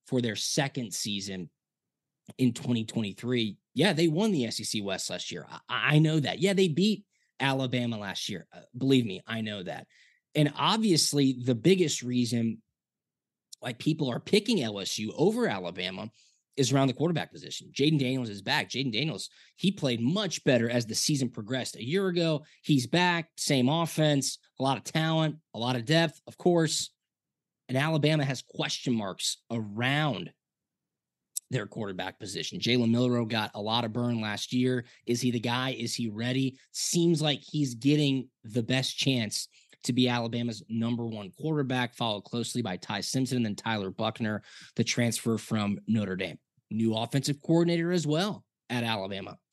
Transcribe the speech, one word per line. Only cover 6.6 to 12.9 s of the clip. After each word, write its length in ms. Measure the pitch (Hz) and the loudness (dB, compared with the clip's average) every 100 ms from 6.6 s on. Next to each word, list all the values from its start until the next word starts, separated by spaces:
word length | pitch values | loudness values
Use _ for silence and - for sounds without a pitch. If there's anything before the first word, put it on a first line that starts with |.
| 190 | 2
beat 360 | 139 208 202 - _ _ - | 4 2 0 -6 _ _ -4
Alabama 580 | 135 135 127 123 120 110 | 0 0 0 -2 -2 -4
last 320 | 101 92 - | -6 -8 -8
year. 160 | 95 - | -8 -12
Uh, 60 | - - 120 | -20 -18 -2
believe 280 | 131 135 | 4 4
me, 180 | 113 92 - | 4 -4 -8
I 160 | 113 | -6
know 200 | 110 104 | -6 -6
that. 240 | 87 76 - _ _ _ _ | -8 -10 -14 _ _ _ _
And 180 | 147 147 - | 2 2 4
obviously, 840 | 151 226 220 160 - 143 135 123 | 2 4 4 4 4 4 4 2
the 100 | 120 | 0
biggest 480 | 117 156 190 156 - | 2 6 6 4 0
reason 600 | 123 123 120 120 113 - _ _ _ | -2 0 2 2 0 -2 _ _ _